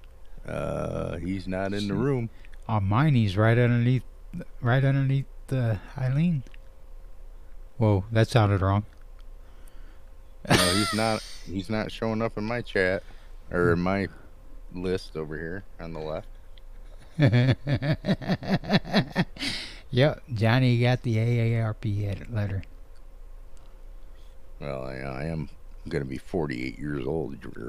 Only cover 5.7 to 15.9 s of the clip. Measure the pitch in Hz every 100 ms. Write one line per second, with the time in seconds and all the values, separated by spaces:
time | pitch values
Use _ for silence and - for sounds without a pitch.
5.7 | 101 - - 127 139 175 151 - - -
6.7 | - - - - - - - - - -
7.7 | - 110 98 104 113 110 120 104 101 95
8.7 | 101 107 - - - - - - - -
9.7 | - - - - - - - - - 92
10.7 | 98 101 107 113 107 - - - 95 95
11.7 | 110 - - 113 110 113 107 107 120 -
12.7 | 101 92 92 - - - - - 87 87
13.7 | 85 90 98 92 - - - - - -
14.7 | 90 92 92 - 78 76 78 82 95 -
15.7 | - 82